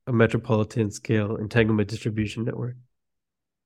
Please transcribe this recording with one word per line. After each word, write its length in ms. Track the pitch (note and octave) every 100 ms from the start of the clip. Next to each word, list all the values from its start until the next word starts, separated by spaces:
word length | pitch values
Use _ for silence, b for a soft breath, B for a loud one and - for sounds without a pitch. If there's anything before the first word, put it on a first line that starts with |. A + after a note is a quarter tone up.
| -
a 60 |
metropolitan 800 | A#2 A2 A#2 - A2 G#2 B2 G#2
scale 460 | - - A2 G2+ A2+
entanglement 520 | G#2+ A#2+ A2 G#2+ G2+
distribution 560 | A2 A#2+ A2 G#2+ A#2
network. 320 | A#2+ B2 A#2+ - _ _ _ _ _ _ _ _